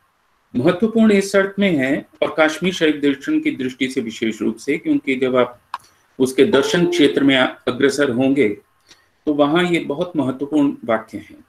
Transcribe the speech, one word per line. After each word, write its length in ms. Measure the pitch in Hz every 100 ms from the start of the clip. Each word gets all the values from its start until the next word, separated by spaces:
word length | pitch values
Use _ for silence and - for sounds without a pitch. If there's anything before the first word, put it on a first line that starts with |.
| _ _ _ _ _ -
महत्वपूर्ण 560 | 143 180 220 226 220
इस 240 | 202 196 196
अर्थ 160 | 196 196
में 120 | 202
है, 360 | 156 131 165 - -
और 120 | 147 -
काश्मीर 360 | 156 156 180
शरीफ 240 | 175 156 147
दर्शन 440 | 143 135 - 156
की 100 | 156
दृष्टि 380 | 131 127 127 131
से 120 | 131
विशेष 420 | 113 110 113 104
रूप 140 | 110 110
से, 220 | - 147
क्योंकि 380 | 160 143 - 131
जब 200 | 131 127
आप 240 | 123 - _ - _ _ _ -
उसके 260 | 131 139
दर्शन 420 | 127 127 139 180 175
क्षेत्र 380 | - 143 143
में 120 | 139 135
अग्रसर 760 | 127 - - 120 135 139 139
होंगे 380 | 117 135 139 110 101 _ _ _ - _ _ -
तो 80 |
वहाँ 300 | 143 143 165
ये 140 | 180 165
बहुत 340 | 143 147 175 160
महत्वपूर्ण 600 | 131 131 143 151 143 -
वाक्य 340 | 123 110 - 101
हैं। 260 | - -